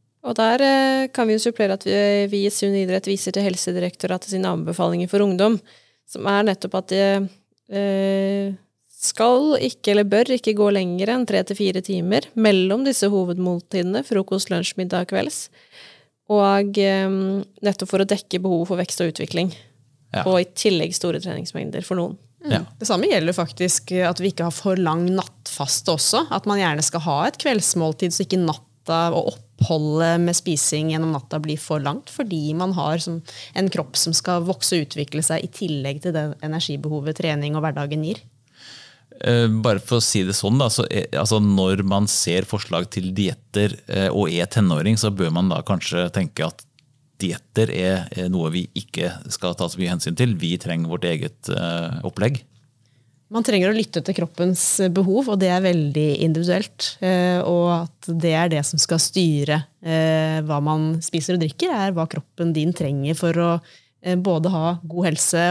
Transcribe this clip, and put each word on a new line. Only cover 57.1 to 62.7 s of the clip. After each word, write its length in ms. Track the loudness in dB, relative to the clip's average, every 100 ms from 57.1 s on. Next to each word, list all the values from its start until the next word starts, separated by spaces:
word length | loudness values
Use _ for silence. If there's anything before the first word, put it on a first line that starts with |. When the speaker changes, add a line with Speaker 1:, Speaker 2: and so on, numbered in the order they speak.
| 2 2 2
Speaker 3:
og 300 | 2 2 2
at 340 | 2 -2 _ -4
det 240 | 0 2
er 160 | 2 2
det 140 | 0
som 140 | 0 0
skal 240 | 0 2
styre, 600 | 2 2 2 2 2 0 -2 _
eh, 560 | -2 2 4 2 2 -2
hva 200 | -2 0
man 320 | 0 2 0 -2
spiser 320 | -2 -4 0
og 80 | 0
drikker, 320 | 0 -2 -2
er 160 | 0 0
hva 140 | -2 -2
kroppen 460 | -6 -8 -4 0
din 180 | 0 0